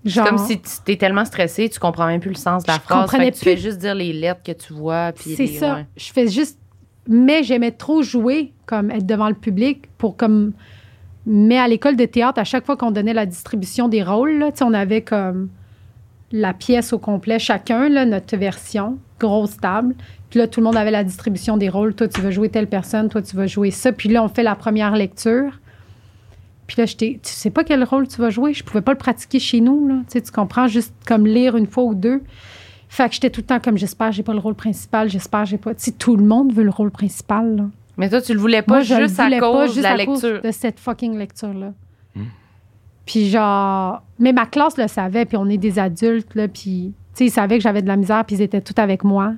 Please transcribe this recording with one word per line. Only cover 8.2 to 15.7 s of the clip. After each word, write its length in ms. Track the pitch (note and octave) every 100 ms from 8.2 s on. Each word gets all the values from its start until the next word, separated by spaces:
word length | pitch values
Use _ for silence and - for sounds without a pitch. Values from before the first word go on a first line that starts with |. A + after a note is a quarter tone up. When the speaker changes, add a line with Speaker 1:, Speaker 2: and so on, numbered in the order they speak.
| A3+ D4 C#4+ _ -
Speaker 2:
comme, 240 | A3 G3+
être 160 | A3 F#3+
devant 220 | G#3+ G#3+
le 60 |
public 540 | G#3 - F#3+ B3+ C#4+ - -
pour, 180 | A3 F#3
comme, 360 | A3+ G#3+ G#3 G#3 - - - - - - -
mais 320 | G#3 G#3+ B3
à 80 | B3
l'école 280 | A3+ C#4+ C4
de 80 |
théâtre, 340 | A#3 A#3+ A#3+ C4
à 40 |
chaque 200 | G3+ B3+
fois 120 | A#3+ C4+
qu'on 140 | A#3
donnait 220 | G#3 G#3
la 120 | A3+ G3+
distribution 600 | F3 - G#3+ F#3 - A#3
des 140 | G#3+
rôles, 360 | F3+ G#3 C#4+ D4+
là, 120 | D4
tu 60 | C#4+
sais, 60 |
on 80 | B3
avait, 280 | G#3+ G3 A3
comme, 460 | A3 G#3+ F#3+ F#3 F#3+ - -